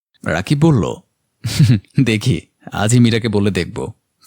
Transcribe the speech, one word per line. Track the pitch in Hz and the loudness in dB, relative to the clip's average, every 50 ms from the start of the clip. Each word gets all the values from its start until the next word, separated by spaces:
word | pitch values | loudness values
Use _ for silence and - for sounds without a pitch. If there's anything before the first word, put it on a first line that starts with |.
| _ _ _ _ - | _ _ _ _ -8
রাকিব | - 78 85 95 - 151 143 | -6 -4 -4 -2 -2 0 2
বলল, | 165 165 143 107 73 60 53 - _ _ _ _ _ _ _ _ - | 2 2 2 2 0 -2 -6 -10 _ _ _ _ _ _ _ _ -10
<laughs> | 110 110 - 139 107 120 98 - _ - 147 | -6 0 2 2 4 2 0 -2 _ -2 -2
"দেখি, | 131 113 110 98 - 127 85 80 - _ _ _ _ - | 0 0 0 -2 0 -2 -4 -4 -6 _ _ _ _ -12
আজই | - 87 104 110 123 123 | -6 -4 -2 2 4 4
মীরাকে | 120 113 113 110 113 113 | 4 4 2 0 -2 -2
বলে | 104 101 101 104 | -2 0 0 0
দেখব, | 90 92 82 - - - - 107 - _ _ _ _ _ _ | -2 -2 -6 -6 -8 -10 -10 -10 -12 _ _ _ _ _ _